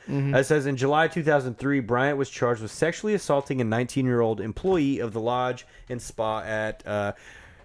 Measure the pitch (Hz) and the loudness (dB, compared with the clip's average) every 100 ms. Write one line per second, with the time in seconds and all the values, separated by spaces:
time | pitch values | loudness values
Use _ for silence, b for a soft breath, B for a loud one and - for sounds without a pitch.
0 | b 139 139 139 139 151 139 131 135 151 | b -2 2 2 4 2 0 0 2 4
1 | 160 175 151 147 127 117 139 143 107 123 | 2 0 2 2 2 -4 0 0 2 2
2 | 139 139 131 - 120 117 107 - 165 170 | 2 0 -2 0 0 0 -4 -2 0 0
3 | 214 202 - 139 - 131 113 113 123 135 | 0 0 2 0 0 -2 0 0 0 0
4 | 127 120 113 107 107 - 190 185 139 139 | 2 2 2 0 -4 -4 0 2 2 0
5 | 117 113 113 123 127 127 - b b 123 | -2 -2 -2 0 0 -4 -10 b b -10
6 | - - 110 110 101 110 107 - - 104 | -8 -4 -2 -2 -2 -2 -2 -6 -4 -2
7 | 101 - b b b b | -2 -4 b b b b